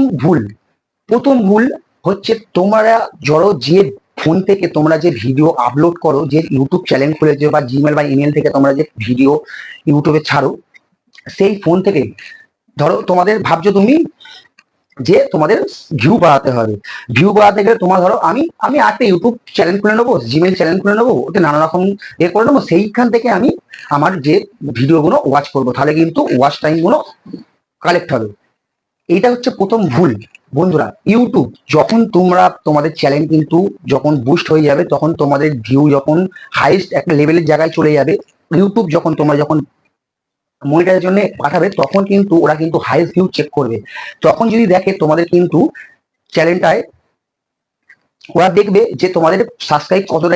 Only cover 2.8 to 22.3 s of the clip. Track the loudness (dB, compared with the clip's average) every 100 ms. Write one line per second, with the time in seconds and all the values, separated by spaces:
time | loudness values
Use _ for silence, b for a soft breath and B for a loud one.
2.8 | 2 0 -2 -8 -2 2 2 0 2 2
3.8 | 2 -4 _ -6 0 0 0 -2 -2 0
4.8 | 0 0 0 -2 -4 0 0 0 -2 0
5.8 | 0 0 -2 -2 0 -2 -2 -2 -2 -2
6.8 | -2 -2 0 0 0 2 0 0 -2 -2
7.8 | 0 0 0 0 0 0 0 0 0 0
8.8 | -4 -6 -4 0 2 2 B B B B
9.8 | -2 0 2 -2 0 -2 -2 -4 -14 _
10.8 | _ _ _ _ -20 -2 0 0 0 0
11.8 | 2 0 -4 -8 B B B _ _ -4
12.8 | -2 0 0 0 2 0 0 0 0 2
13.8 | 4 2 0 -8 B B B _ _ _
14.8 | _ -8 2 2 2 0 0 0 -2 -10
15.8 | -10 -2 0 2 4 2 2 -2 -2 -4
16.8 | B B B 0 2 4 4 4 2 2
17.8 | 2 2 2 0 0 -2 -4 -4 -2 0
18.8 | 0 2 0 2 0 -4 -6 -2 0 0
19.8 | 0 0 0 0 0 0 0 2 0 0
20.8 | 0 0 0 0 -2 0 0 2 0 0
21.8 | -2 -4 B B -2